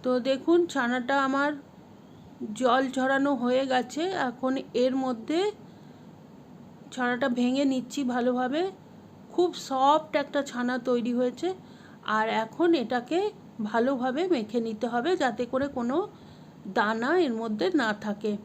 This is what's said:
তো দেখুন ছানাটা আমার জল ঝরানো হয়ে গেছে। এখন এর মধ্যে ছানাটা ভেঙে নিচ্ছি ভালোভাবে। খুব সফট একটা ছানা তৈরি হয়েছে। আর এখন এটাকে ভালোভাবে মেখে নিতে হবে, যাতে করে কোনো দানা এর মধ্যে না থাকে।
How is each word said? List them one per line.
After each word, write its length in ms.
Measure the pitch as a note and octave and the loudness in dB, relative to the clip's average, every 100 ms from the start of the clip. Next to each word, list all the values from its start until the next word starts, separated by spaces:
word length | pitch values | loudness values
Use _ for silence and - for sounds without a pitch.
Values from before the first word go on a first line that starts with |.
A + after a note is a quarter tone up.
তো 100 | B3+ B3+ | 0 0
দেখুন 400 | B3+ C4+ C4+ F4 E4+ | 0 0 4 4 4
ছানাটা 500 | C#4 A#3+ B3+ B3 C#4 C4+ | 0 0 0 2 2 2
আমার 240 | C#4 C#4+ D4 - - - - - - - - A#3 | 2 0 -2 -12 -20 -20 -20 -20 -20 -20 -12 -10
জল 300 | G#3 B3+ B3+ C4+ | 0 4 4 2
ঝরানো 400 | C4 C4 C4+ C#4 C4+ | 0 2 2 2 2
হয়ে 280 | A#3+ B3+ C4+ | 2 2 2
গেছে। 380 | B3+ B3 C#4+ F4+ F#4 C4 | 0 0 -4 -2 0 -2
এখন 260 | A#3 B3+ C4+ - A#3+ | -2 -2 -2 -2 0
এর 180 | B3+ C4 | 2 2
মধ্যে 440 | C4 A3+ A3+ D#4+ G#4 G4+ - - - - - - - - - - - - - | -2 -4 -2 0 0 -4 -20 -20 -20 -20 -20 -20 -20 -20 -20 -20 -20 -20 -14
ছানাটা 360 | - B3 B3 C4+ | -4 -2 0 0
ভেঙে 360 | B3 B3 C4+ C#4 | 2 2 2 2
নিচ্ছি 360 | C4 A#3+ - | 0 -4 -4
ভালোভাবে। 580 | B3+ B3 A#3+ B3 B3+ D4 F#4+ - - - - - - | -2 0 0 0 0 0 -2 -6 -20 -20 -20 -20 -6
খুব 180 | - F4 - | 0 0 0
সফট 520 | - C4 C4+ D#4 D#4 D4+ | -4 2 4 4 2 -4
একটা 260 | C#4 C#4+ | -2 -4
ছানা 320 | C#4 B3 B3 B3+ B3 | -4 -4 -2 -2 0
তৈরি 260 | B3 A#3+ | 0 0
হয়েছে। 360 | A#3+ B3 B3 F4 F#4+ - - - - - A3 | 0 -2 -2 -4 -4 -12 -20 -20 -12 -2 0
আর 100 | A3 G#3+ | 2 0
এখন 280 | A3 - E4+ E4 | -2 0 4 4
এটাকে 440 | A3 B3 A#3+ E4 G#4 - - - | 2 -2 0 0 0 -4 -18 -8
ভালোভাবে 580 | G#3+ A3+ B3 C4+ B3+ C4 F#4 | -2 2 2 2 -2 -2 0
মেখে 320 | D4+ G#3+ A#3+ | 0 0 -2
নিতে 260 | A3+ G#3+ A#3+ | -2 -4 -2
হবে, 240 | A#3+ C#4+ F#4 | -2 0 2
যাতে 280 | C4 G#3+ B3 | 0 -2 -4
করে 220 | C4 C#4 | -2 -2
কোনো 240 | C4+ A#3+ D4 G#4 - - - - - G3+ | -2 -2 -2 -2 -10 -20 -20 -20 -16 -4
দানা 380 | G#3+ G#3 A3+ B3 F4+ | 0 0 0 2 2
এর 140 | D#4 | 2
মধ্যে 340 | A3+ A3+ G#3+ F4+ E4+ | 0 -4 -2 0 2
না 140 | A3+ G#3 | 0 -2
থাকে। 320 | G#3+ G3+ G#3+ G3+ | -6 -4 -4 -4